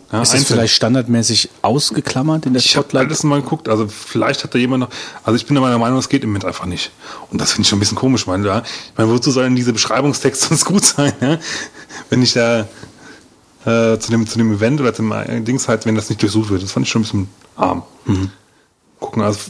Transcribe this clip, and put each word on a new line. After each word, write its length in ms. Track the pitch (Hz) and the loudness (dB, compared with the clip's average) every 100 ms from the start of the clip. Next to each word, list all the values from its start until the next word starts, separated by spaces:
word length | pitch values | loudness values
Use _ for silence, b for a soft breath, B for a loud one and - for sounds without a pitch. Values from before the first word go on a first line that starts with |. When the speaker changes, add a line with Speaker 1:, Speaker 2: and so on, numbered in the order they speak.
| - | -6
Speaker 1:
ja, 100 | 110 | -2
Speaker 2:
Ist 120 | 117 | 2
das 80 | 135 | 2
Speaker 1:
einzeln. 160 | 143 120 | 2 2
Speaker 2:
vielleicht 180 | 113 | 2
standardmäßig 760 | - 113 131 117 117 113 107 - - | 2 2 2 2 0 2 0 -2 -2
ausgeklammert 800 | - 135 - 156 - 135 151 156 147 | 0 0 0 -4 -4 -2 0 0 2
in 80 | |
der 60 | 127 | 2
Speaker 1:
Ich 160 | 120 - | 2 2
hab 80 | |
Speaker 2:
Spotlight? 220 | - 135 135 | 0 0 0
Speaker 1:
alles 160 | 156 | 0
mal 180 | 151 143 | 2 2
geguckt, 280 | 131 156 123 | 0 -4 0
also 180 | 110 107 | 0 0
vielleicht 560 | - - 117 110 139 | -6 -6 -2 0 -2
hat 120 | - | -2
da 40 | 127 | 0
jemand 220 | 123 131 | 2 0
noch, 80 | 120 B B B | -2 B B B
also 140 | - 113 | -2 0
ich 100 | - | 2
bin 80 | |
der 240 | 143 131 120 | 2 4 2
Meinung, 200 | 117 131 | 2 0
es 100 | - | 0
geht 160 | 139 | 0
im 60 | 113 | 0
Moment 140 | 101 | -2
einfach 220 | 95 - 92 | -4 -6 -8
nicht. 240 | 87 - - B B B | -6 -8 -12 B B B
Und 100 | 80 | -4
das 120 | 73 | -2
finde 100 | - | 0
ich 60 | 101 | 0
schon 80 | 101 | 2
ein 40 | |
bisschen 180 | 101 98 | 0 0
komisch, 280 | 131 123 98 | 2 2 0
weil, 180 | 92 | -2
ja, 160 | 101 104 | 0 -2
ich 380 | - - - - | -4 -12 -10 0
meine, 120 | 110 | 2
wozu 200 | 123 143 | 2 2
soll 140 | 127 | 2
denn 120 | 127 127 | 2 2
diese 160 | 120 | 2
Beschreibungstext 680 | 110 - 113 143 131 135 - | 0 0 0 0 2 0 0
<laughs> 60 | - | -2
sonst 160 | 156 | 0
gut 200 | - 196 | 0 2
sein, 280 | - - 143 - | 2 2 0 0
ja? 180 | 127 165 B B B B B B B | 0 0 B B B B B B B
Wenn 120 | 127 | 2
ich 100 | 123 | 2
da, 340 | 123 117 117 104 B B B B B B _ _ _ - | 2 2 2 -2 B B B B B B _ _ _ 0
äh, 320 | 117 113 110 | 2 4 2
zu 120 | - | 2
dem, 160 | 113 107 | 0 0
zu 120 | 113 | 2
dem 140 | 113 | 2
Event 280 | 101 113 147 | 2 2 2
oder 140 | 127 | 0
zum, 180 | - 110 | 0 -2
äh, 280 | 107 107 117 | -2 -4 -4
Dings 260 | 113 131 - | -2 -2 0
halt, 160 | 113 | 0
wenn 100 | 117 | 0
das 140 | 110 101 | 0 -2
nicht 140 | 104 | 0
durchsucht 260 | 107 107 107 | 2 2 0
wird, 120 | 95 | -2
das 100 | 98 | -2
fand 140 | - 131 | -2 0
ich 40 | |
schon 120 | 117 | 0
ein 20 | |
bisschen 240 | 110 101 92 - - | 0 -2 -4 -8 -20
arm. 280 | - - - - - - | -4 -2 -2 -8 -12 -4
Speaker 2:
Mhm. 240 | 98 95 - _ b b _ _ _ | -2 -4 -8 _ b b _ _ _
Speaker 1:
Gucken, 220 | - 117 | -8 -2
also 160 | 104 101 - | -2 -2 -8